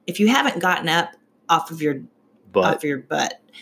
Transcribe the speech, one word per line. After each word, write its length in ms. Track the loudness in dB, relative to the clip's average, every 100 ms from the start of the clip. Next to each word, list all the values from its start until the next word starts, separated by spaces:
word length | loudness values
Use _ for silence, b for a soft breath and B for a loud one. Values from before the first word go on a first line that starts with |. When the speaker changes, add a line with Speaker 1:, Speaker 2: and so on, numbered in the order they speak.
| -8
Speaker 1:
if 140 | 0
you 80 | 2
haven't 320 | 4 0 0
gotten 280 | 0 0 0
up 220 | 0 0 -6 _ _ 0
off 200 | 0 0
of 100 | -4
your 180 | -4 -4 -8 _ _ _ _
Speaker 2:
Butt. 240 | 2 2 2
Speaker 1:
off 80 |
your 140 | -2 -6
butt 420 | -4 -4 -4 -6 _ -4